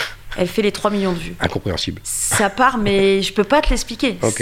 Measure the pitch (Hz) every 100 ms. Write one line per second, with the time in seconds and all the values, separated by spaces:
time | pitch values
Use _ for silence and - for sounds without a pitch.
0 | - - - - 175 - 208 196 208 202
1 | 190 175 170 - - - 104 82 - 85
2 | - - - - 202 202 254 247 202 196
3 | 196 196 190 - 202 294 - 247 - 226
4 | 262 175 113 -